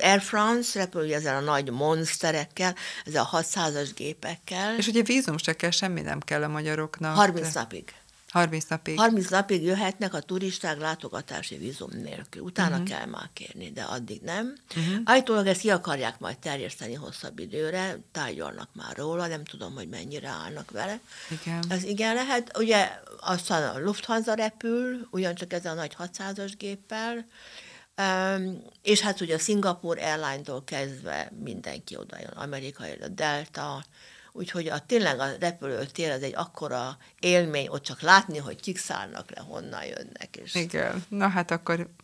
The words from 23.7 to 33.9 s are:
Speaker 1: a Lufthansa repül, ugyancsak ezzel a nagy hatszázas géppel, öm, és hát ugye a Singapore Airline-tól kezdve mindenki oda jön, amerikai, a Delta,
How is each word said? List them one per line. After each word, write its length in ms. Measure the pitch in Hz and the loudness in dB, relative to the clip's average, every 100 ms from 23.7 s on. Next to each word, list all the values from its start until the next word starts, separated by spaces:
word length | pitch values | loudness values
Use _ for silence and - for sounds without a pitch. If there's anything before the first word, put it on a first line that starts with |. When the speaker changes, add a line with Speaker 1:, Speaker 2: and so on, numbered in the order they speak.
| 113 | 0
Speaker 1:
a 40 | |
Lufthansa 540 | 170 208 - 226 226 | 0 -2 0 0 2
repül, 760 | 220 220 220 233 233 254 254 233 | 0 0 -2 0 0 0 -4 -4
ugyancsak 420 | 185 185 175 175 | -2 0 -2 -4
ezzel 180 | 175 175 | -4 -4
a 40 | 160 | -4
nagy 180 | 156 - | -6 -6
hatszázas 640 | 175 - 196 196 196 202 | -10 -8 -8 -6 -8 -8
géppel, 680 | 202 196 202 220 226 233 233 - - - - - - - | -8 -8 -8 -6 -4 -6 -10 -18 -20 -18 -18 -20 -12 -2
öm, 680 | 196 185 190 190 190 175 - - | 2 2 2 0 -2 -6 -12 -4
és 180 | 202 208 | 4 4
hát 200 | 214 190 | 4 0
ugye 140 | 170 160 | 0 0
a 40 | |
Singapore 720 | 160 208 196 180 170 170 156 | 4 4 4 2 0 0 0
Airline-tól 520 | 156 151 139 147 131 | 0 -2 -4 -6 -8
kezdve 680 | 135 147 139 131 90 73 - - | -6 -4 -4 -6 -6 -6 -6 -8
mindenki 520 | 139 98 - 69 - - | -8 -8 -8 -10 -10 -12
oda 200 | - - | -12 -12
jön, 120 | - - | -12 -10
amerikai, 600 | 143 139 135 - 80 - | -8 -8 -10 -10 -10 -10
a 60 | - | -8
Delta, 760 | - 156 147 156 - 147 139 160 | -2 0 0 -4 -8 -6 -8 -12